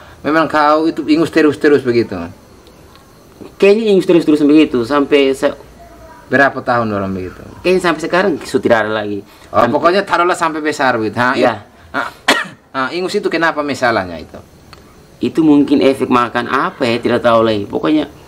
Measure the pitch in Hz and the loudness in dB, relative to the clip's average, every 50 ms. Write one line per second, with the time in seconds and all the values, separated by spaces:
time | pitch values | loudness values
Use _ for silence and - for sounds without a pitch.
0 | - - - - - 135 151 165 160 131 - 151 147 147 151 156 160 165 160 - | -20 -20 -18 -10 -4 -2 0 0 0 0 0 2 2 4 2 2 2 0 -2 -2
1 | 151 135 151 160 165 - - 165 151 151 135 - - 151 147 147 135 123 120 117 | 0 0 2 2 2 2 2 2 4 4 2 2 2 2 2 0 -2 -2 0 0
2 | 110 95 101 90 82 82 - - - - - - - - - - - - - - | 0 -2 -4 -10 -10 -12 -14 -18 -20 -20 -20 -20 -20 -20 -20 -20 -20 -20 -20 -20
3 | - - - - - - - - - - - - - 196 202 226 233 214 202 185 | -20 -20 -20 -20 -20 -20 -20 -20 -20 -14 -4 2 4 4 4 4 4 2 2 2
4 | 165 - 175 170 151 - 151 147 151 143 151 156 151 151 - 127 117 110 143 147 | 2 2 2 2 2 2 2 2 4 4 6 6 4 4 2 -2 -2 0 0 0
5 | 139 135 151 143 139 135 135 131 - 143 - - - - - - - - - - | 0 2 2 2 2 2 0 0 -2 -4 -4 -4 -16 -20 -20 -20 -20 -20 -20 -20
6 | - - - - - - 127 131 139 135 - 127 127 - 123 120 117 110 104 101 | -20 -20 -20 -20 -10 -4 -2 0 0 0 -2 -4 -4 -2 -2 -2 0 -2 -2 -4
7 | 98 95 95 92 92 90 - - - - - - - 170 185 185 180 175 160 156 | -4 -4 -6 -6 -8 -10 -12 -16 -20 -20 -14 -6 -2 0 0 2 2 0 -2 -2
8 | 165 156 170 175 196 202 156 117 - - - 127 - 131 117 110 107 107 107 110 | -4 -2 0 0 0 0 -2 -4 -6 -4 -4 -2 2 2 2 2 2 0 -2 -4
9 | 104 104 104 98 98 - - - - - - 101 113 120 120 147 147 170 180 202 | -4 -6 -8 -8 -10 -14 -20 -20 -14 -4 0 0 0 2 2 2 2 2 2 2
10 | 190 - 180 170 175 175 180 175 170 160 156 160 151 151 147 - 143 131 123 113 | 0 0 0 0 0 0 0 0 -2 -4 -4 -2 -4 -4 -2 0 0 0 0 0
11 | 110 107 101 113 123 127 131 - 123 123 110 107 - - - - - - - 139 | -2 -4 -2 0 0 0 0 2 0 0 0 -2 -10 -18 -20 -20 -18 -10 -8 -8
12 | 127 - - - - - - - - 175 135 - _ _ - 135 131 127 143 175 | -8 -8 -10 -14 -10 -8 -8 -8 -8 -10 -14 -20 _ _ -8 -6 -6 -4 -4 -6
13 | 185 180 - 208 - 185 - 160 165 165 151 147 147 143 131 - 131 120 113 104 | -6 -4 -4 -4 -4 -2 -2 0 -2 -2 -2 -2 -4 -4 -4 -2 0 0 0 0
14 | 95 87 85 80 78 78 - 78 - - - - - - - - - - - - | -2 -4 -8 -14 -14 -16 -18 -20 -20 -20 -20 -20 -20 -20 -20 -20 -20 -20 -20 -20
15 | - - - - - 123 - - 160 156 147 143 143 123 143 135 - 135 135 131 | -20 -20 -12 -6 -6 -4 -2 0 4 4 6 4 4 4 2 2 2 2 2 0
16 | 135 127 127 120 123 117 - 120 120 - - 135 156 185 180 - 143 117 113 113 | -2 0 0 0 0 0 -2 -6 -4 -2 -2 -2 -2 -4 -4 -4 -2 -2 -2 -2
17 | - 120 120 120 117 120 117 117 113 113 - - 80 - - - - 156 156 156 | -2 -2 -2 0 2 2 4 4 4 2 0 -2 -4 -6 -6 -4 -2 0 0 0
18 | - - - - - | -2 -4 -10 -20 -20